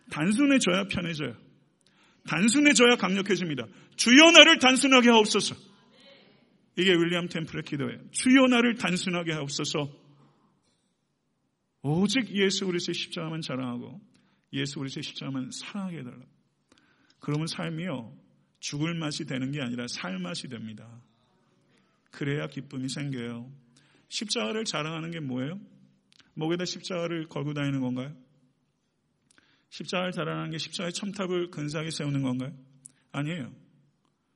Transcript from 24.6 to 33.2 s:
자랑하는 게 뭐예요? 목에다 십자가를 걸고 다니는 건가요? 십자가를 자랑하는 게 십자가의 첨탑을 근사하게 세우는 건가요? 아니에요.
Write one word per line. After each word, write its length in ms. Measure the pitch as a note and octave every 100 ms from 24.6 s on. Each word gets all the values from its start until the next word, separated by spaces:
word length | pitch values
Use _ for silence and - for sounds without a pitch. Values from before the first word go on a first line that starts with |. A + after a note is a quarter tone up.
자랑하는 480 | A3 D#3 D3+ D#3+ D#3+
게 80 | E3+
뭐예요? 400 | C#3+ B2+ C3+ F#3+ - _ _ _ _ _ - -
목에다 280 | D#3 F3
십자가를 640 | F3+ - - F#3 E3+ E3+ D#3+
걸고 260 | D3+ C#3+
다니는 280 | D3 C#3+ C#3
건가요? 340 | B2+ B2+ C3 D#3 _ _ _ _ _ _ _ _ _ _ _ _ _ _ _
십자가를 420 | - E3+ F#3 F3+
자랑하는 380 | F3+ D#3 D#3+ D#3+
게 60 | D#3+
십자가의 340 | - - F3+
첨탑을 560 | F3+ G3+ F#3+ F#3 F3+ F3
근사하게 400 | F3 D3 D#3+ D#3
세우는 300 | D3+ D3 C#3
건가요? 360 | C3+ B2+ B2+ - - _ - _ _
아니에요. 420 | -